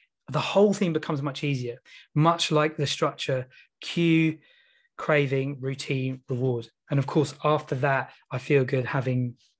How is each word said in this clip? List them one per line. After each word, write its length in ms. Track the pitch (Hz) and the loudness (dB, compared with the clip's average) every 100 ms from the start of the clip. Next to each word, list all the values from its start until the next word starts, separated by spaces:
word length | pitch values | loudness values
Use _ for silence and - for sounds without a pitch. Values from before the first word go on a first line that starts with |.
| _ _ - | _ _ -6
the 120 | 147 | -4
whole 320 | - 196 208 | 0 4 4
thing 220 | 196 180 | 4 0
becomes 260 | 156 - 143 | 0 -2 -4
much 240 | 147 135 | -4 -4
easier, 320 | 147 131 123 117 - - - | -2 -2 -4 -10 -16 -20 -4
much 360 | 147 160 170 - | 2 4 4 2
like 280 | 151 156 156 | 2 2 0
the 80 | 139 | -4
structure, 600 | - 147 - - 131 123 - _ _ | 0 -2 -2 -4 -4 -6 -16 _ _
cue, 560 | - 175 170 160 160 156 _ _ _ _ _ - | -6 0 4 4 2 -2 _ _ _ _ _ -6
craving, 600 | - 151 139 135 135 139 | 0 2 2 0 -2 -6
routine, 600 | 131 135 - 135 131 131 - | -6 -6 -4 -2 -2 -6 -6
reward. 380 | 123 131 120 - _ - | -2 0 -2 -6 _ -2
And 80 | 139 | -2
of 80 | 135 | 2
course, 280 | 160 139 - | 2 0 0
after 300 | 151 151 - 131 | 0 0 -2 -2
that, 360 | 143 135 - - _ | 0 0 -4 -12 _
I 80 | 127 | -8
feel 260 | - 143 | 2 2
good 220 | 127 135 120 | 4 0 0
having 480 | 139 120 127 123 - _ _ | -2 0 -2 -2 -6 _ _